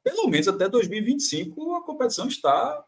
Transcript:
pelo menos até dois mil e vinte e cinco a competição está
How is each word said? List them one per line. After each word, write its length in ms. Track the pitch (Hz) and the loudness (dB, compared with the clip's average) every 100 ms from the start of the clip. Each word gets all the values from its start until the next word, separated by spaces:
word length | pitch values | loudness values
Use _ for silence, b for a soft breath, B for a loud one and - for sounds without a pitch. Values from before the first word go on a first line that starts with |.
pelo 240 | - 415 381 | -4 0 2
menos 220 | 151 190 | 4 2
até 200 | 190 190 | 2 2
dois 200 | 240 180 | 2 2
mil 100 | 214 | -2
e 40 | |
vinte 180 | 226 285 | 0 0
e 20 | |
cinco 520 | - 156 - - 330 349 | 0 -4 -6 -8 -6 -6
a 80 | |
competição 420 | 349 302 240 180 254 | -6 -2 -2 -2 -4
está 580 | - 143 139 143 151 | 0 2 2 2 -6